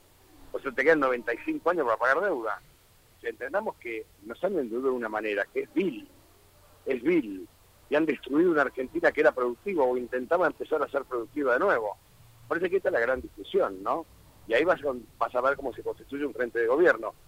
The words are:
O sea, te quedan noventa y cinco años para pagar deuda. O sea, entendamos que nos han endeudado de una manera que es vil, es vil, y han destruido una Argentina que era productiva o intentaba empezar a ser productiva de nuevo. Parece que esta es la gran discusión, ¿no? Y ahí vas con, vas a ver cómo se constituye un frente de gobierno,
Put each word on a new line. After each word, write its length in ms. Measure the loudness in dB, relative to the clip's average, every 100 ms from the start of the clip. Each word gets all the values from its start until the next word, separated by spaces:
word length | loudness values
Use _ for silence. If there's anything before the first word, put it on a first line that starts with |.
| _ -20 -20 -20 -12
O 80 | -10
sea, 140 | -6
te 100 | 0
quedan 160 | 4 4
noventa 340 | 4 0 -2
y 40 | -6 -4
cinco 240 | -2 0
años 160 | 2 2
para 120 | 2
pagar 240 | 2 2
deuda. 400 | 2 -2 -4 -8 -12 -20 _ -20 _ _
O 40 |
sea, 80 | -10
entendamos 480 | -8 -4 -4 -4 -8
que 280 | -8 -10 -10 -16 -16
nos 180 | -4
han 160 | -2 -2
endeudado 320 | -2 -2 0
de 60 | 0
una 120 | -2
manera 360 | -4 -2 -2 -2
que 80 | -4
es 120 | -4
vil, 340 | 0 -2 -2 -12 -20 -20 -20 -20 -20 -20 -10 -4
es 160 | -2
vil, 460 | 2 2 2 -6 -12 _ -20 -18 -2
y 60 | 0
han 100 | 2
destruido 460 | -2 0 2 4
una 100 | 4
Argentina 500 | 2 -2 -6 0 2
que 100 | 4
era 100 | 4
productiva 520 | 4 0 -2 -4 0
o 140 | 2 0
intentaba 480 | -2 -6 0 2 0
empezar 380 | -2 -4 -2
a 40 | -2
ser 160 | -4
productiva 500 | -4 -6 -6 -2 0
de 60 | 2
nuevo. 380 | 2 0 -2 -8 -16 -20 -20 -14 -6
Parece 220 | -4 0
que 80 | 0
esta 120 | 2
es 40 |
la 60 | 2
gran 220 | 2 0
discusión, 600 | -4 -14 -2 0 0 -2
¿no? 240 | -4 -4 -6 -18 -20 -14 0
Y 60 |
ahí 100 | 2
vas 160 | 2 2
con, 200 | -2 -6 -8 -6
vas 160 | -2
a 80 | 0
ver 140 | 0 0
cómo 180 | -4
se 80 | -8
constituye 460 | -8 -8 -8 -6 -6
un 60 | -4
frente 240 | -4 0
de 80 | 2
gobierno, 480 | 4 4 4 -2 -12